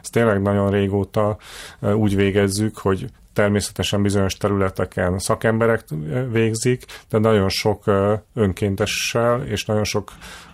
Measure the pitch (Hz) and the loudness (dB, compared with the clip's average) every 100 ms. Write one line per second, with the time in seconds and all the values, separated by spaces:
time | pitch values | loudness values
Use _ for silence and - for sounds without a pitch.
0 | - 120 117 98 101 101 98 101 98 98 | -4 2 2 4 2 2 2 2 0 0
1 | 95 107 104 104 - - - - 101 107 | -2 0 0 -2 -10 -18 -18 -6 0 2
2 | 107 98 98 98 101 98 110 - 98 95 | 2 2 2 4 2 0 -2 -2 -2 -2
3 | - - - - 101 104 - - 92 101 | -4 -16 -10 0 2 2 -2 -4 -2 0
4 | 101 101 95 - 101 101 95 - 95 - | 0 0 -2 0 -2 0 -2 -2 -4 -2
5 | 92 92 - 110 113 110 117 113 - - | -2 -2 -2 0 0 2 2 0 -4 -10
6 | 151 127 131 113 113 110 123 123 - - | -6 -6 -2 0 0 0 -2 -2 -6 -20
7 | - 110 110 107 95 - 107 101 - 98 | -4 0 4 4 2 0 -2 -2 0 2
8 | 101 107 - 127 101 87 101 95 101 - | 2 0 -4 -2 0 0 -2 -2 -2 -2
9 | - 117 117 120 143 101 - 107 104 107 | -4 0 0 0 -2 -6 -2 -2 0 -4
10 | 98 - - - - | -6 -16 -20 -20 -20